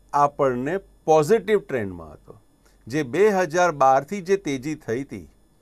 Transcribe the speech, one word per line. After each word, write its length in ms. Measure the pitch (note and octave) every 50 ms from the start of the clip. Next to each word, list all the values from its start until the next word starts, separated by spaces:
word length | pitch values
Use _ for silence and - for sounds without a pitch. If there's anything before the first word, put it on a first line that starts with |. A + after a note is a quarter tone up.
| _ _ -
આપણને 680 | C#3+ D3 C#3+ - - C#3+ C3 B2 B2 B2+ D3 F3+ G3 - - _ _ -
પોઝિટિવ 560 | D#3+ D#3 D#3 D3+ D3+ A3 A3+ F3+ G3+ G#3+ G3
ટ્રેન્ડમાં 520 | - - C#3 A#2+ G#2 F#2+ F#2 E2+ D#2+ D2+ D2+
હતો. 280 | - _ - - G#2+ _ _ _ _ _ _ _ _ -
જે 160 | G#2+ A#2 D#3 D3+
બે 260 | A#2 A#2 E3 G#3 A3
હજાર 420 | G3 F#3+ F#3 E3 D3 F3+ F3+ B2 C3
બારથી 480 | C#3 C3 C3+ C3 C#3 C#3+ - G3+ G3+
જે 160 | E3+ F3+ G3
તેજી 380 | G3 - D3+ C#3 C3 A#2+ D#3 D#3
થઈ 260 | - - - A2+ C3 C#3
હતી, 260 | - B2+ G2 D#2+ - _ _ _ _ _ _